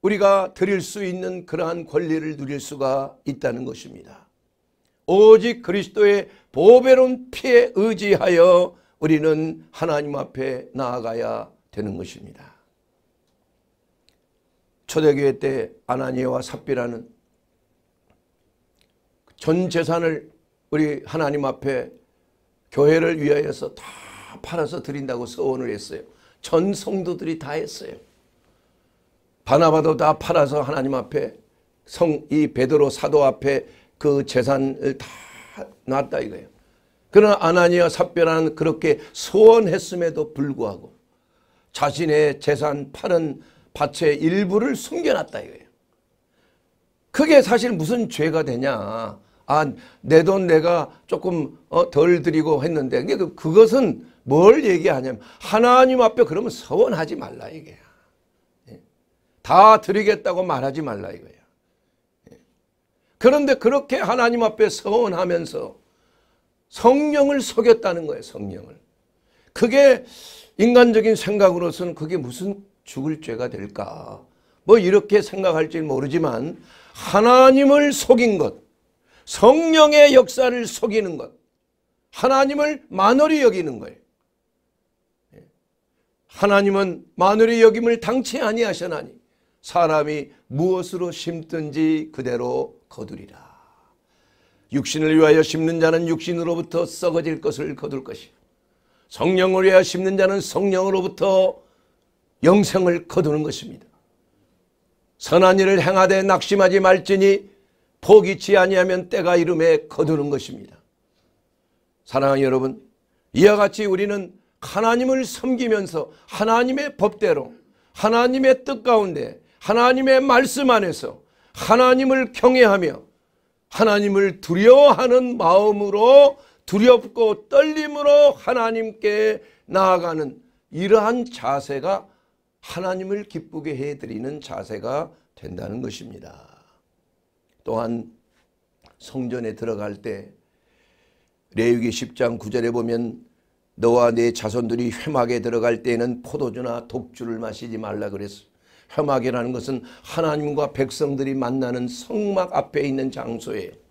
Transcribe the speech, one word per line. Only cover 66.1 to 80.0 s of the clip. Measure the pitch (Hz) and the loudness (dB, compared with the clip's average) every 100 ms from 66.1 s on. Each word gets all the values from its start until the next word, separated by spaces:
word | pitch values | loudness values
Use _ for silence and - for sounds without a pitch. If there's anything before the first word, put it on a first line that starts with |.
| _ _ _ _ _ _ | _ _ _ _ _ _
성령을 | - 233 277 302 294 277 285 | 0 2 2 0 2 2 0
속였다는 | - - 226 226 202 170 156 | -2 0 4 4 2 -6 -8
거예요, | - | -10
성령을. | - - 101 95 - - _ _ _ _ _ _ _ | -14 -14 -14 -14 -20 -20 _ _ _ _ _ _ _
그게 | - 240 269 277 247 - - - - - - | -2 2 6 6 4 -2 -20 -20 -20 -20 0
인간적인 | 226 240 240 220 220 214 | 4 6 6 4 2 0
생각으로서는 | - 208 190 175 170 - 175 160 | -2 2 2 2 -6 -6 -10 -10
그게 | 156 175 | -8 -8
무슨 | 123 123 190 202 - _ - | -8 -10 -10 -10 -16 _ -16
죽을 | - 143 151 | -10 -8 -8
죄가 | 135 113 123 | -10 -8 -8
될까? | 101 101 - 98 - - 104 _ _ _ _ | -10 -12 -12 -12 -14 -18 -20 _ _ _ _
뭐 | - 226 | 4 6
이렇게 | 180 196 208 208 | 6 2 2 0
생각할지 | - 190 190 160 156 165 | 0 -4 -2 0 -2 -4
모르지만 | 156 131 139 160 156 113 143 - _ - _ | -6 -6 -4 -4 -4 -6 -8 -12 _ -20 _
하나님을 | - - 196 233 254 262 262 277 285 294 | -16 -2 2 4 8 8 8 6 4 4
속인 | 247 - 240 233 190 | -2 2 4 4 0
것, | 139 - _ _ _ _ _ _ | -4 -6 _ _ _ _ _ _
성령의 | - - 214 302 330 320 302 294 | -16 4 4 4 2 4 6 8